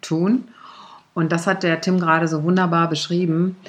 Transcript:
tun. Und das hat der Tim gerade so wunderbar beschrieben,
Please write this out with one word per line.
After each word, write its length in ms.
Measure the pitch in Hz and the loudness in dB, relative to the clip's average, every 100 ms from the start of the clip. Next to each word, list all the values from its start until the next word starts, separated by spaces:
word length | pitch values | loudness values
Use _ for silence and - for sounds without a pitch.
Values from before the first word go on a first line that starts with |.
tun. 460 | - 160 185 254 - - - - - - _ | -6 -2 0 0 -4 -18 -20 -20 -20 -20 _
Und 160 | 170 160 | -4 -2
das 160 | 170 196 | 0 0
hat 160 | 185 | 0
der 180 | 175 165 | 0 0
Tim 200 | 190 185 | 0 0
gerade 260 | 170 160 165 | 2 2 2
so 160 | 160 | 0
wunderbar 460 | 160 185 180 170 165 | 0 2 2 2 0
beschrieben, 680 | 151 - 175 175 160 185 185 | -2 -2 -2 0 0 -2 -4